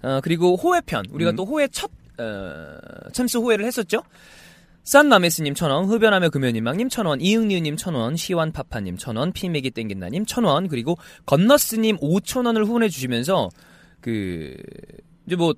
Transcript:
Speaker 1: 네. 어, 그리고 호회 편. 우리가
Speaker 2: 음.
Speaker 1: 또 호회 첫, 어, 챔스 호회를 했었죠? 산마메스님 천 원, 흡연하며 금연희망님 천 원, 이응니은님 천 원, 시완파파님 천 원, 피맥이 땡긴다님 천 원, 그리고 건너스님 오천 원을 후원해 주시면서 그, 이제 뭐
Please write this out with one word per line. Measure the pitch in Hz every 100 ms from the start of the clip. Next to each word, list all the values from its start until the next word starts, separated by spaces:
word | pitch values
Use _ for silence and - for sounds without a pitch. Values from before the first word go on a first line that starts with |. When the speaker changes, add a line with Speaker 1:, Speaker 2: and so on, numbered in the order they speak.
Speaker 1:
네. | 127
어, | 135
그리고 | 160 165 180 180
호회 | 339 349
편. | - 123 92
우리가 | 143 170
Speaker 2:
음. | 175
Speaker 1:
또 |
호회 | 190 302 277
첫, | - 403 - - -
어, | 113 101 92 76 73 73 - - -
챔스 | - 247 240
호회를 | 240 214
했었죠? | 220 240 202 233 - - - - - - _ _
산마메스님 | - 277 294 208 175 165 147
천 | 143 156
원, | 139 190
흡연하며 | 226 220 190 170
금연희망님 | 147 127 117 117 165 254
천 | - 185
원, | 139
이응니은님 | 180 220 220 185 156 151
천 | -
원, | 147 113 165
시완파파님 | - 175 160 160 - 117 95 90
천 | - 110
원, | 156
피맥이 | - 185 156 131
땡긴다님 | 113 110 98 90 147 214
천 | -
원, | 214 143 185
그리고 | 135 120 170 - - -
건너스님 | 139 208 285 - 226 220 202
오천 | 143 185 - 262 247
원을 | 220
후원해 | 214 233 226
주시면서 | 143 131 120 131 185 98 - - - - _
그, | - 113 95 87 73 65 - - - - _ _ -
이제 |
뭐 | 175 170